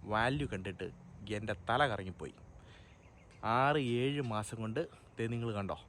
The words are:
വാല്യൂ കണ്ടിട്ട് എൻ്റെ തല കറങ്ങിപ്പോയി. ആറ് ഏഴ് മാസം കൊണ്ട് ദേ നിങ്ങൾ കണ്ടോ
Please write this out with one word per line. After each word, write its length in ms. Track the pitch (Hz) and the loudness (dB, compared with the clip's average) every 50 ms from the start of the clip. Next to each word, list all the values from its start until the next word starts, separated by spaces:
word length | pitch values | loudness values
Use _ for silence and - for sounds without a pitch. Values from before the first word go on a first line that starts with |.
| - 98 104 | -4 2 2
വാല്യൂ 340 | 107 113 123 135 147 139 131 - | 4 4 4 4 2 0 -2 -2
കണ്ടിട്ട് 360 | 98 92 101 92 90 95 87 - - - - - - - 104 107 104 | -4 -4 -4 -6 -4 -6 -8 -8 -10 -18 -18 -16 -14 -6 -4 -4 -4
എൻ്റെ 180 | 107 110 104 90 - - | -2 -2 -4 -4 0 0
തല 120 | 113 127 147 139 110 | 4 4 4 4 2
കറങ്ങിപ്പോയി. 420 | 101 98 92 87 - 80 76 - - - - - - - - - - - - - - - - - - - - - - - 107 113 123 | 0 -2 -6 -6 -6 -8 -10 -10 -12 -20 -20 -18 -18 -18 -20 -20 -20 -20 -20 -20 -20 -20 -20 -20 -20 -20 -20 -16 -6 -2 2 4 4
ആറ് 240 | 131 139 147 156 139 123 120 120 | 6 6 6 4 4 4 4 4
ഏഴ് 240 | 127 135 143 143 139 120 110 | 4 2 2 0 0 0 0
മാസം 240 | 107 107 - - 110 113 | -2 -2 -2 -4 -4 -4
കൊണ്ട് 180 | 110 113 - 165 - - - - - - - | -2 0 -2 -2 -2 -6 -18 -20 -20 -4 -2
ദേ 80 | 113 113 120 | -2 0 0
നിങ്ങൾ 160 | 117 117 117 110 101 | 0 0 0 0 0
കണ്ടോ 200 | 98 92 78 76 - | 0 -2 -2 -4 -6